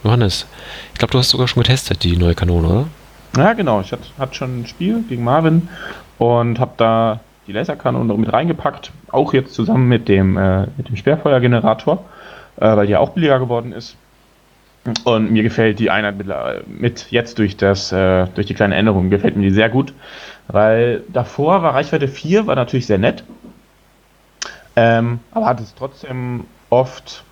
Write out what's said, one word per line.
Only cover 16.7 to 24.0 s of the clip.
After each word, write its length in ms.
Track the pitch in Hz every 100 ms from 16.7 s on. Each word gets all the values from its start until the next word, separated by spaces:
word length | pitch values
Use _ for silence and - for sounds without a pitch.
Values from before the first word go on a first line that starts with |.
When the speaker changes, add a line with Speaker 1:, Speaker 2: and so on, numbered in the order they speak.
| - 120 - -
Speaker 2:
jetzt 300 | 117 117 -
durch 180 | 104 -
das, 340 | 98 98 -
äh, 360 | 95 95 92 92 -
durch 120 | 101
die 60 |
kleine 220 | 95 101 82
Änderung 340 | 110 98 92
gefällt 260 | 98 123 -
mir 80 |
die 100 | 98
sehr 160 | 98 113
gut. 240 | 127 135 - - - - - -
Weil 540 | 101 110 110 120 113 -
davor 520 | 123 117 - 151 190
war 100 | 165
Reichweite 340 | 131 147 160 139
vier, 380 | 139 156 196 208
war 100 | 131
natürlich 300 | 120 131 120
sehr 140 | 98
nett. 240 | 117 - - - - - _ _ _ _